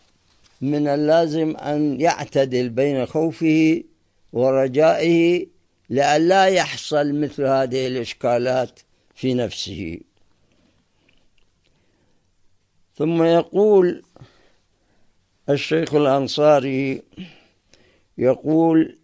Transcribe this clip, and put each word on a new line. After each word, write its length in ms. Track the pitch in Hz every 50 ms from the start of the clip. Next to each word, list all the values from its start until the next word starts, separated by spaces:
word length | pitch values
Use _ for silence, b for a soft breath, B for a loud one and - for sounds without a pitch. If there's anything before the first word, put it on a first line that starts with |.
| _ _ _ _ _ _ _ _ _ _ _ _
من 260 | 131 139 147 147 147
اللازم 720 | 143 143 147 151 151 160 170 165 156 151 160 160 156 -
أن 440 | - - 143 147 151 151 147 135 123
يعتدل 680 | 151 170 - - 147 - - 143 135 131 127 123 127 123
بين 360 | 113 123 139 143 139 131 120
خوفه 800 | - - 156 165 165 - - 160 160 156 160 160 160 160 - - _ _ _ _ _ _ _ _ _ -
ورجائه 1120 | 117 127 135 131 135 135 131 123 143 156 160 - - 160 170 170 165 165 170 175 175 - - _ _ _ _ _ _ _ -
لئلا 560 | 113 131 139 143 147 156 165 175 185 196 190
يحصل 680 | 190 190 175 156 147 131 120 - - 151 147 147 143 143
مثل 300 | 147 151 139 - - 139
هذه 440 | 135 135 135 135 127 123 131 131
الإشكالات 920 | 127 127 127 117 - - - - 120 120 120 123 127 127 131 123 - _ - _ _ _ _ _ _ _
في 180 | - - 131 123
نفسه. 680 | 123 117 101 - - - 92 98 87 95 82 - - - _ _ _ _ _ _ _ _ _ _ _ _ _ _ _ _ _ _ _ _ _ _ _ _ _ _ _ _ _ _ _ _ _ _ _ _ _ _ _ _ _ _ _ _ _ _ _ _ _ _ _ _ _ _ _ _ _ _
ثم 280 | - 147 160 165 165 165
يقول 800 | 165 170 170 - - - 190 208 214 208 190 180 175 - - - _ _ b b b b b b b b b b _ _ _ _ _ _ _ _ _ _ _ _ _ _ _ _ -
الشيخ 460 | 143 135 - - 156 160 165 - 143
الأنصاري، 1080 | 147 147 135 135 139 135 117 - 147 147 151 151 139 127 139 131 131 139 135 139 - - _ _ B 185 165 B B B B B _ _ _ b b b b b b b b _
يقول: 800 | - 120 127 127 - - 147 156 160 165 165 160 160 160 - - _